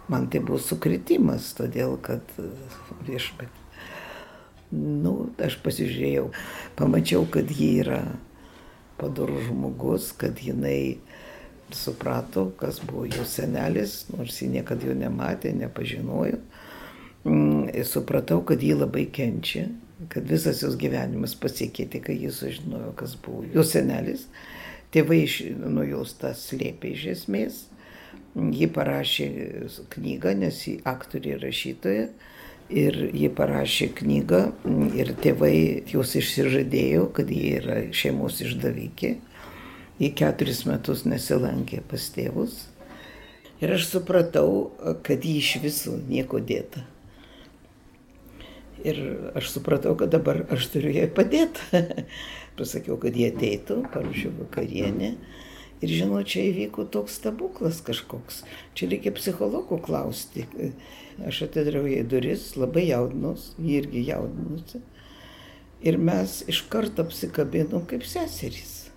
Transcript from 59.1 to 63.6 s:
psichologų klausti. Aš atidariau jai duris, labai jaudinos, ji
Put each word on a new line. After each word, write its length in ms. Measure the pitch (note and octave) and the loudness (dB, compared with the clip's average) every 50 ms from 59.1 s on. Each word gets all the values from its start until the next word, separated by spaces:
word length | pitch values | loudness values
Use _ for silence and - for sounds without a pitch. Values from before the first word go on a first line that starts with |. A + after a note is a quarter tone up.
psichologų 640 | G3 - - G3+ F3 - G3+ G3+ A#3 E4+ F#4 - F#3 E3 | -2 0 -2 -2 0 0 0 0 0 -2 -2 -2 -4 -4
klausti. 680 | - - D#3+ C#3+ C#3 - B2 - - - - - B2 - - - A2 - - - - - - - - - - | 0 -2 -2 0 0 -2 -4 -6 -10 -8 -8 -10 -10 -8 -6 -6 -6 -6 -6 -10 -16 -18 -18 -18 -18 -18 -12
Aš 260 | - - - - - | -8 -6 -6 -4 -4
atidariau 420 | D#3 D3+ - D#3+ D3+ D3 D#3 C#3 C#3+ | -4 -2 0 0 2 2 2 2 2
jai 180 | C#3 C3+ - | 2 2 0
duris, 480 | - A#2+ C3 B2+ B2+ - - - - - | 2 2 2 2 2 2 -2 -2 -4 -8
labai 340 | - C3+ B2+ B2+ B2+ E3 F3+ | -2 -2 -2 2 4 4 4
jaudinos, 640 | E3 C3+ A#2+ B2 B2 - - D3 D#3 - - - - - | 4 4 4 2 2 0 -2 -2 -2 -4 -6 -10 -14 -8
ji 200 | - | -2